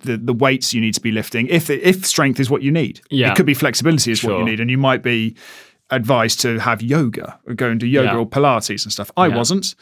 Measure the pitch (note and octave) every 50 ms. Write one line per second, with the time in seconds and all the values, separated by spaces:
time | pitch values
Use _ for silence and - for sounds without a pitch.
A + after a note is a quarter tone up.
0 | - C3 A#2+ A2 A2+ B2+ A#2+ A2+ C3+ C3+ C3+ C3 - - - A#2 A2 A2 G2+ -
1 | - A2+ A2 G#2+ - - - A2+ A#2 C3 E3+ E3 D#3+ - C#3+ B2+ - F3+ F#3 F#3
2 | F#3+ - - - D3+ C3+ B2 B2 C3+ A#2 C#3+ - C3 C#3 D#3 E3+ D#3+ - - -
3 | - - C#3+ C3+ A#2+ A2 G2 - F#3 C#3 C#3 - D3+ C#3 A2+ - C#3 D#3+ E3 C#3+
4 | - A#2+ A2+ G#2 - A2+ G2+ G2+ A2 A#2 A2 A2 A#2 A#2+ B2+ C3+ C3+ C3+ C3 A#2
5 | - B2 A#2+ A2+ A2 A2+ A2+ - - - - - - - _ _ _ - C#3 B2
6 | G#2+ A2 C3+ A#2+ A2+ A2+ - - - B2 A#2 A2 G#2 B2 A#2 G#2 A2+ A#2 C#3 E3
7 | D3 A#2 - - - - - - _ - A#2+ G#2 C3 A#2+ A2+ A#2 A#2+ A#2+ C3+ C#3
8 | C3 G#2 G2 A#2 A#2 G2+ - C3+ C#3+ C#3+ B2 A2 - - G#2 F#2+ - G#2 - -
9 | G2+ - - F3 F#3 E3 A#2 A#2 A#2+ A#2 F3+ G3 F#3 - - _